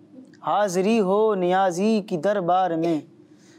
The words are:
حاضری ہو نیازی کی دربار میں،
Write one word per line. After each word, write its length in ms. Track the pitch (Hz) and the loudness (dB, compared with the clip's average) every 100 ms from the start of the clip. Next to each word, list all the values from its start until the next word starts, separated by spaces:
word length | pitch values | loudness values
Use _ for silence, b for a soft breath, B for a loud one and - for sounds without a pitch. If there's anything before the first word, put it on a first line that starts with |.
| - - - - 156 | -20 -20 -20 -10 -4
حاضری 540 | 180 208 175 190 233 | 0 0 0 2 2
ہو 340 | 185 202 220 | 2 2 2
نیازی 680 | 190 180 185 190 170 214 220 202 | 0 0 2 0 0 0 0 -2
کی 80 | 175 | -4
دربار 540 | 190 208 170 180 180 | -2 -2 0 0 0
میں، 300 | 165 170 156 - - - B B | -2 -2 -2 -6 -20 -20 B B